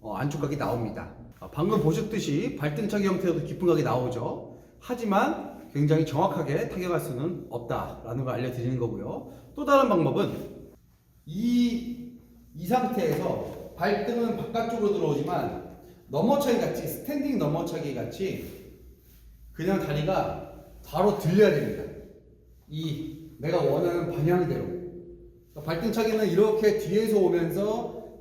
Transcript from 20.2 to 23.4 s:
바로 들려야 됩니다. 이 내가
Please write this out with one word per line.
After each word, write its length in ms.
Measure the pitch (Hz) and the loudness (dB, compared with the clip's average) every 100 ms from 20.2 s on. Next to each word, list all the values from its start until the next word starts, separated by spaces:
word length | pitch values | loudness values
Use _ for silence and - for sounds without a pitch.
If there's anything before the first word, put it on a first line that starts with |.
| - - - - - - - | 0 -4 -10 -16 -20 -20 -6
바로 320 | 156 208 - | 2 4 4
들려야 320 | 156 190 208 | 2 8 8
됩니다. 320 | 147 107 - - - - - - - - - - | 6 0 -4 -8 -12 -18 -20 -20 -20 -20 -20 -14
이 640 | 151 160 - - - - | -8 -6 -6 -8 -10 -16
내가 180 | - | -6